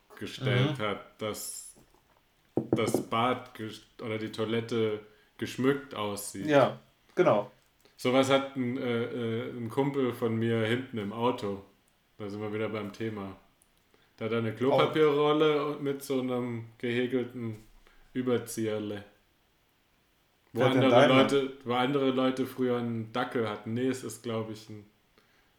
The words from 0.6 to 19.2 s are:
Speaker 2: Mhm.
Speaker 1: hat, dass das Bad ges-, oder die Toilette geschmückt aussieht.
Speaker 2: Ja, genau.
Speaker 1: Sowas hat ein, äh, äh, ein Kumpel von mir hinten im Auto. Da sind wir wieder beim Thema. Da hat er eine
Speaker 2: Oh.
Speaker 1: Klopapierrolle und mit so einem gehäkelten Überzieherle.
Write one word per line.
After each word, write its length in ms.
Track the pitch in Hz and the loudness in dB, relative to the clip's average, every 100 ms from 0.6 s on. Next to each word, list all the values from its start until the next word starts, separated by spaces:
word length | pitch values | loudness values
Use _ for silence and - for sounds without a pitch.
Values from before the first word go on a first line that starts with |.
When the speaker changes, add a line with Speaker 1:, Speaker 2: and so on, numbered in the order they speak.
| 143 127 | 2 0
Speaker 2:
Mhm. 40 | |
Speaker 1:
hat, 160 | 107 95 - - | -4 -4 -10 -8
dass 540 | 107 104 - - - - _ _ _ _ _ _ _ - - | -8 -8 -10 -14 -18 -20 _ _ _ _ _ _ _ -8 -4
das 300 | 120 107 - - | -2 0 -2 -2
Bad 460 | 113 123 120 - - | -2 0 -2 -8 -14
ges-, 240 | 107 - - - | -14 -14 -20 -14
oder 140 | 120 110 | -8 -6
die 140 | 107 | -6
Toilette 680 | 113 107 117 117 117 110 107 - _ _ - | -6 -2 -2 -2 0 0 -2 -8 _ _ -10
geschmückt 580 | 110 - 127 139 - 107 | -6 0 2 2 -4 -6
aussieht. 500 | 104 101 - 101 98 | -6 -6 -8 -6 2
Speaker 2:
Ja, 340 | 143 110 - - _ _ - | 6 4 2 -16 _ _ 2
genau. 360 | 160 104 101 - _ _ _ - | 4 4 0 -10 _ _ _ -4
Speaker 1:
Sowas 340 | 127 131 131 | 2 4 4
hat 260 | 135 135 135 | 2 2 -4
ein, 200 | 120 131 | -4 -2
äh, 260 | 123 117 | -2 -2
äh, 460 | 120 - 113 113 131 | -2 -4 -4 -4 -4
ein 200 | 123 113 | -6 -4
Kumpel 440 | 135 139 139 123 | 0 0 2 0
von 220 | 117 117 113 | 0 -2 0
mir 300 | 113 113 110 | 2 2 2
hinten 320 | 123 120 113 | 0 -2 -6
im 140 | 101 | -6
Auto. 500 | 117 120 123 101 95 - _ _ _ _ - | 0 0 0 -4 -6 -12 _ _ _ _ -14
Da 120 | 101 | -10
sind 120 | 104 | -6
wir 120 | 107 | -6
wieder 160 | 107 107 | -4 -4
beim 220 | 110 101 | -4 -8
Thema. 420 | 98 110 107 95 92 _ _ _ _ _ _ _ - | -6 -6 -6 -10 -12 _ _ _ _ _ _ _ -10
Da 100 | 110 | -4
hat 60 | |
er 40 | 113 | -2
eine 140 | 113 | -2
Speaker 2:
Oh. 40 | 110 | 0
Speaker 1:
Klopapierrolle 1080 | 131 135 151 156 151 143 147 151 156 147 147 | 2 4 4 4 4 4 4 4 4 2 -2
und 160 | 147 | -4
mit 180 | 139 139 | -4 -4
so 180 | - 131 | -4 -2
einem 440 | 127 123 123 117 113 - | -2 -2 -4 -6 -10 -6
gehäkelten 800 | 120 120 123 127 120 123 113 107 - - - - _ | -2 0 0 0 -2 -6 -8 -8 -14 -20 -20 -20 _
Überzieherle. 880 | 127 127 113 113 - 110 107 104 101 - _ | -4 0 0 0 -4 -2 -2 -4 -8 -12 _